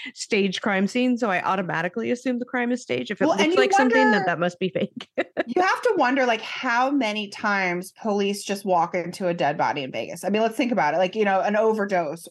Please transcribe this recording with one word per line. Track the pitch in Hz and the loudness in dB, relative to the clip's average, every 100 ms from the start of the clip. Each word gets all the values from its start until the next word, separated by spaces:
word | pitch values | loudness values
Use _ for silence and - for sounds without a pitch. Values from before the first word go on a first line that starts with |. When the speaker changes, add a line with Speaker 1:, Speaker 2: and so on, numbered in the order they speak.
| 262 | -14
Speaker 1:
stage | - - 214 196 180 | -12 -2 0 0 0
crime | 220 190 196 | 0 0 0
scenes. | 247 254 240 | 2 0 0
So | 226 | 0
I | 175 | 0
automatically | - 190 175 156 175 226 226 | 0 -2 -2 -2 -2 -4 -4
assume | 247 262 247 | -4 -2 -4
the | |
crime | 247 254 240 | -4 -4 -2
is | 247 | -4
staged. | - 247 247 | -2 -4 -4
If | 208 | 0
it | 294 | 2
Speaker 2:
Well, | |
and | - | 4
Speaker 1:
looks | 311 | 4
Speaker 2:
you | 370 | 4
Speaker 1:
like | - | 4
something, | 392 254 262 | 4 4 4
Speaker 2:
wonder, | 254 202 | 4 4
Speaker 1:
that, | 185 | 2
that | 165 | 0
must | 175 - | -2 -2
be | 185 | -4
fake. | - 202 - - | -2 -4 -6 -8
<laughs> | - 220 - - | -6 -4 -6 -2
Speaker 2:
you | 359 | 0
have | 370 480 | 2 2
to | 494 381 | 0 2
wonder, | 247 269 247 | 2 2 2
like, | 226 | 0
how | - - 254 233 262 | -4 -6 -2 0 2
many | 285 214 214 202 | 2 0 -2 -6
times | - 214 196 185 175 185 | -4 0 0 0 -2 -6
police | - 220 202 202 202 | -8 -2 0 0 -2
just | - 202 | -4 -4
walk | 196 175 170 180 | 0 2 2 -2
into | 170 - 180 | -6 -4 -2
a | |
dead | 175 151 151 | 0 0 2
body | 127 131 | 0 -2
in | 131 | -6
Vegas. | 113 113 - | -6 -8 -6
I | 180 | -2
mean, | 208 | 0
let's | 226 220 | 0 0
think | 247 | 0
about | 208 151 | 0 2
it. | 160 | 2
Like, | 185 | 0
you | 214 | 2
know, | 202 190 | 2 2
an | 180 | 2
overdose | 214 220 214 202 185 156 170 - | 2 2 2 0 0 -2 -6 -6